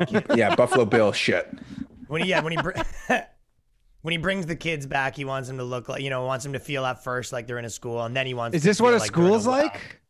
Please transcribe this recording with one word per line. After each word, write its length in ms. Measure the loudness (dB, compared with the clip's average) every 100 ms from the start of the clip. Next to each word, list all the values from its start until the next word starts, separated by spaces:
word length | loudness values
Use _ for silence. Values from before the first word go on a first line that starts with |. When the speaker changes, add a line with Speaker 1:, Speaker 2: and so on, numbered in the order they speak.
| 0
Speaker 1:
the 120 | -2
kid 160 | 0 2
Speaker 2:
yeah, 160 | 4
Buffalo 300 | 4 4 6
Bill 300 | 4 6 4
shit. 360 | 4 2 0 -2 -10 -14 -12 -12 -14 -8
Speaker 1:
When 140 | -4
he, 60 | 0
yeah, 140 | 0
when 100 | 0
he 60 | -2
br-, 120 | -2 -2 -6 -6 -2
<laughs> 60 | -2 -2 _ _ _ _ _ _ _
when 100 | -6
he 60 | -2
brings 280 | -2 -2 -4
the 100 | -4
kids 300 | -4 -4 -4
back, 300 | -2 -2 -4
he 100 | -6
wants 220 | -6 -6
them 100 | -8
to 60 |
look 240 | -6 -6 -6
like, 140 | -6
you 80 | -4
know, 160 | -4 -2
wants 180 | -4
them 100 | -4
to 60 | -8
feel 260 | -6 -4 -2
at 180 | -4
first 280 | -6 -6 -6
like 160 | -8 -6
they're 120 | -8
in 60 | -8
a 40 |
school, 320 | -10 -6 -4
and 120 | -4 -2
then 100 | -4
he 80 |
wants 220 | -2 -2 2
Speaker 3:
Is 80 |
Speaker 1:
to 40 | 4
Speaker 3:
this 140 | 6
what 80 | 6
Speaker 1:
feel 80 | 4
Speaker 3:
a 20 |
Speaker 1:
like 140 | 2
they're 100 | 4
in 60 | 6
a 40 |
Speaker 3:
school's 140 | 6 4
Speaker 1:
well. 100 | 2
Speaker 3:
like? 380 | 0 -2 -16 -20 _